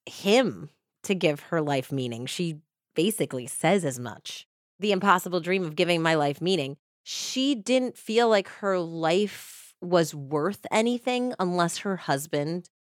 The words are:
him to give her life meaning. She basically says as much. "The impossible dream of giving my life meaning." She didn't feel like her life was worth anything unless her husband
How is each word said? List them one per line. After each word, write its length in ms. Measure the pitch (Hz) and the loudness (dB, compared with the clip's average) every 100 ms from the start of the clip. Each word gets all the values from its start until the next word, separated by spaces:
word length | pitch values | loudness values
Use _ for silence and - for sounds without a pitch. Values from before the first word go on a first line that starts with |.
| - | -20
him 640 | - 190 226 233 95 - _ _ _ | -4 4 4 4 -2 -12 _ _ _
to 100 | - | -4
give 280 | 190 170 147 | 0 2 0
her 200 | - 170 | -2 -2
life 300 | 151 139 131 | 0 0 -2
meaning. 340 | 139 123 117 127 | -4 -4 -6 -8
She 360 | - 175 151 - _ _ | -6 -6 -6 -14 _ _
basically 520 | - 180 - 139 131 120 | 0 0 0 -4 -4 -8
says 380 | - 160 202 | -2 2 2
as 160 | 165 131 | 0 -4
much. 480 | 120 98 - - - _ _ - | -8 -12 -14 -16 -18 _ _ -6
"The 140 | 208 | -2
impossible 480 | 190 202 185 185 175 | 2 4 4 2 -4
dream 240 | 165 190 170 | 0 -2 0
of 100 | 151 | 0
giving 260 | 170 170 | 2 4
my 140 | 165 160 | 4 4
life 240 | 143 147 | 2 0
meaning." 380 | 165 190 135 143 _ _ | 0 0 -2 -8 _ _
She 520 | - - - 262 269 262 | -12 -10 -6 -2 0 0
didn't 420 | 196 254 247 - | 0 0 0 -4
feel 320 | - 220 233 | -2 2 4
like 180 | 208 185 | 4 2
her 320 | - 202 185 | -4 -2 0
life 960 | 165 165 160 180 208 - - - - _ | -2 -2 2 2 0 -4 -18 -20 -20 _
was 340 | 175 175 160 151 | 2 2 2 -2
worth 500 | 135 151 160 202 - | -4 -2 -2 -4 -2
anything 640 | 214 226 240 254 247 247 247 | 0 2 0 -2 -2 -2 -2
unless 400 | 185 180 170 - | 0 0 0 -2
her 180 | 202 185 | -6 -4
husband 720 | - 143 147 147 147 175 175 _ | -2 -2 -2 -4 -2 -6 -10 _